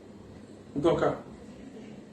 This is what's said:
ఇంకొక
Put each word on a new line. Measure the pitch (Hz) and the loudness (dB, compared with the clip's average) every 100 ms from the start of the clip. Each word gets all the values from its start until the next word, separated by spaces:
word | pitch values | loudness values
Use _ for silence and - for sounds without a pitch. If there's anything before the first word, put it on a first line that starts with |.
| - - - - - - - 143 | -16 -16 -14 -14 -14 -16 -6 4
ఇంకొక | 160 - 160 - - - - - - - - - - | 6 8 6 4 -4 -12 -14 -14 -12 -12 -12 -14 -14